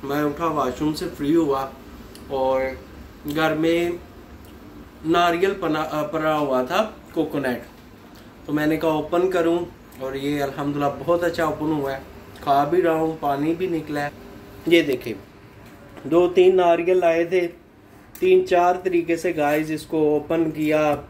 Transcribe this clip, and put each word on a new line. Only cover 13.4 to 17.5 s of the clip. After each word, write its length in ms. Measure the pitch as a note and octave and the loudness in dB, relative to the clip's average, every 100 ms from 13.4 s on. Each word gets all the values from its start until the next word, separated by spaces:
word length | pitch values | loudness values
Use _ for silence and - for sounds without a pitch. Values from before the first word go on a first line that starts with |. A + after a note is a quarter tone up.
| D3+ | -2
भी 140 | E3+ F#3 | -2 -4
निकला 320 | D#3+ D3+ D3 | -4 -4 -6
है। 120 | C#3+ - - - - - - | -6 -10 -20 -20 -20 -8 4
ये 140 | E3+ | 4
देखें, 320 | D3+ B2 A#2 G#2 - - - - - - - - C3 | 4 -2 -6 -12 -14 -20 -20 -20 -20 -20 -20 -14 2
दो 220 | E3 F3 | 4 6
तीन 260 | F3+ F3+ | 6 6
नारियल 500 | F#3 F3 E3+ E3+ F#3 | 8 4 4 4 4
आए 200 | E3+ E3 | 4 2
थे, 220 | E3+ F3+ E3+ | 2 0 -2